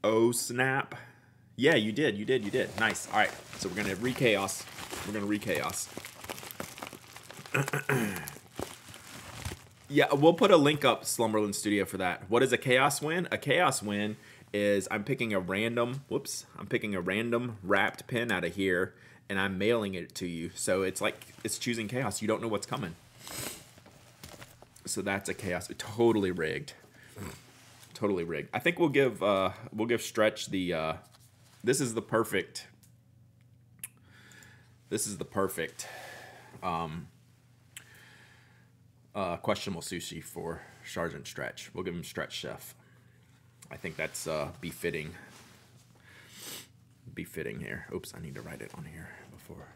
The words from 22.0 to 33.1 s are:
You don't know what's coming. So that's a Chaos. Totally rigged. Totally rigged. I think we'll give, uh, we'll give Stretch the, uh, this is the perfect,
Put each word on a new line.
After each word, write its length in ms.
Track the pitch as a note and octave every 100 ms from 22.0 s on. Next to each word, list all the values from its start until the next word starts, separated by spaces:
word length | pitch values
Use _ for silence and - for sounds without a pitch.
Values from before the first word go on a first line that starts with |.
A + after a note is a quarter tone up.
| A#2+ G2
You 60 | G#2+
don't 120 | A2
know 80 | A2+
what's 160 | G2+
coming. 300 | - B2+ F2+ E2 - - - - - - - - - - - - - - - - - - -
So 160 | -
that's 260 | G2 G2 -
a 60 |
Chaos. 360 | F#2 G2 F2 - -
Totally 540 | - G#2+ A#2 G#2+ G2
rigged. 420 | F2+ D#2 D2+ D2 - - - - - F#2+ - - - - - -
Totally 320 | - G#2 F#2
rigged. 240 | E2+ D#2 D2
I 60 | -
think 180 | E3+ F3
we'll 100 | E3
give, 340 | C#3 C3+ G2+
uh, 280 | G2+ G2 F#2+ G2 A#2
we'll 140 | - A#2
give 120 | A2+
Stretch 460 | - - G#2+ - -
the, 260 | G2 F2
uh, 200 | E2 D#2+ D#2+ - - - _ - -
this 200 | A2 C3
is 100 | C3
the 100 | A2+
perfect, 640 | - A2+ A2+ G2 - - - - - - _